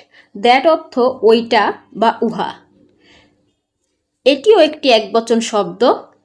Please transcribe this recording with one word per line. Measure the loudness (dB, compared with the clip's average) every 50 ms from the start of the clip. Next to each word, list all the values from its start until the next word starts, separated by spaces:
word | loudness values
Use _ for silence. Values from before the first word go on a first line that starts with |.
| -18 _ _ -20 _ _ -12 -2
that | 0 2 2 2 2 2
অর্থ | 0 0 -4 -8 -4 -2 -2 -2 -2 0
ওইটা | 2 2 2 2 0 0 -2 0 0 -2 -4 -8 _ _
বা | -6 -2 -2 -2 -2 -2
উহা। | -6 -6 -6 -6 -10 -10 -12 -16 _ _ _ _ _ _ _ _ _ _ _ _ _ _ _ _ _ _ _ _ _ _ _ _ _ _ _ _ _ _ _ _ _
এটিও | 0 0 2 2 4 4 4
একটি | 4 2 0 -2 0 2
একবচন | 2 2 0 -2 -4 -4 -2 0 -2 -2
শব্দ। | -2 -4 -4 -4 -4 -4 -4 -2 0 0 0 -2 -6 -16 _ _ _